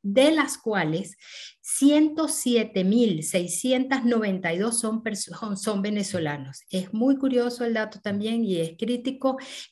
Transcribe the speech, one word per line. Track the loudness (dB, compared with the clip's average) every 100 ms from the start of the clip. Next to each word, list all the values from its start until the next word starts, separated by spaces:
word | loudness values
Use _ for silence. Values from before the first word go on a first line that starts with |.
de | -2 4 6
las | 6 0 -2
cuales | -2 0 0 -2 -4 -12 -20 -18 -18 -16
ciento | -8 2 6 6 4 2 -2
siete | -2 2 2 2 0
mil | 2 4 4 2
seiscientas | -2 -2 -2 -2 0 2 2 0 2
noventa | 2 0 -2 -2
y | 0
dos | 0 -2
son | -2 -2
perso-, | -4 -6 -8 -10
son, | -8 -6
son | -2 -2
venezolanos. | -2 -2 -2 -2 -2 -4 -8 -14 -8
Es | -6 -4
muy | 0 2 4
curioso | 2 2 0 -2 -2
el |
dato | -2 -4 -6
también | -6 -4 -2 -2 0
y | 0
es | -2 -4
crítico. | -4 -2 -4 -2 -2 -2 -6 -16 -12